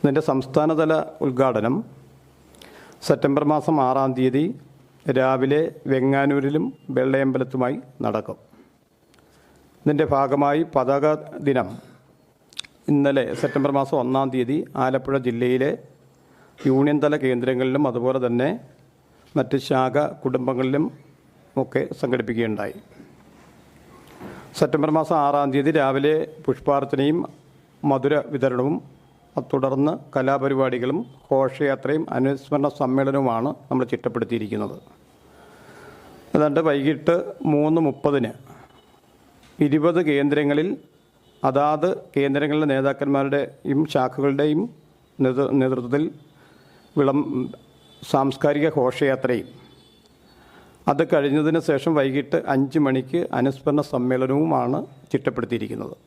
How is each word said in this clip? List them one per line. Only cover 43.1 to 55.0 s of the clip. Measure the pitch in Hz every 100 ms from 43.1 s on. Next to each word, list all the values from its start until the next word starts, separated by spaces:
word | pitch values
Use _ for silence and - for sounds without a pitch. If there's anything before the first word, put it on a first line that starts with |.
| 139 139 143 135 - - 139 156 147
ശാഖകളുടെയും | 127 131 139 139 151 151 233 - _ _ _ - 131
നേതൃ-, | 127 139 135
നേതൃത്വത്തിൽ | 131 127 120 143 160 - - _ - - - - _ -
വിളം-, | 139 139 - 123 131 - - _ - - -
സാംസ്കാരിക | 143 135 135 151 147 156 156
ഘോഷയാത്രയും, | 127 - 143 131 127 120 - - - - _ _ _ _ _ - - - - - -
അത് | 143 165
കഴിഞ്ഞതിന് | 160 143 147 151 165 156
ശേഷം | 139 170 151
വൈകിട്ട് | 135 135 127 170 - 135
അഞ്ച് | 139 160 139
മണിക്ക് | 131 127 170 - 131
അനുസ്മരണ | 131 135 - 147 143
സമ്മേളനവുമാണ് | 131 123 127 127 139 160 139 120 151 277 -